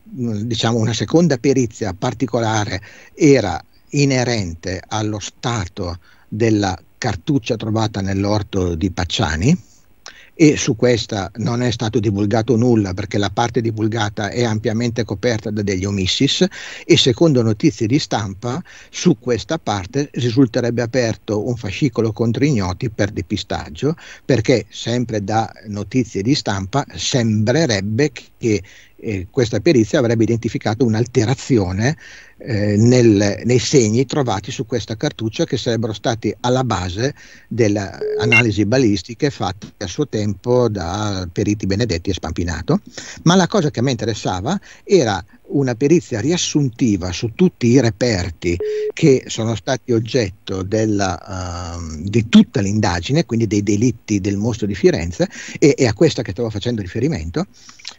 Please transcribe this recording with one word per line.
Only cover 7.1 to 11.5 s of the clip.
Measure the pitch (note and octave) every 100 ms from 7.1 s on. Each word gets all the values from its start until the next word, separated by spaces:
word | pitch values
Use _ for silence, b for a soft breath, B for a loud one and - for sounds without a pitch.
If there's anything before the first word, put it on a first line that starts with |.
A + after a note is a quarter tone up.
| F#2+ - C#3 - A#2
trovata | A2 A2 G#2+ G#2+
nell'orto | G2 G2 G2+ G#2 - G2+ F#2 E2
di | F#2+
Pacciani, | E2 E2 - F2 D#2 A2 F3+ b b _ _ B B B -
e | D3+ -
su | - A2+
questa | B2 A#2 - G#2+ F#2 -
non | A2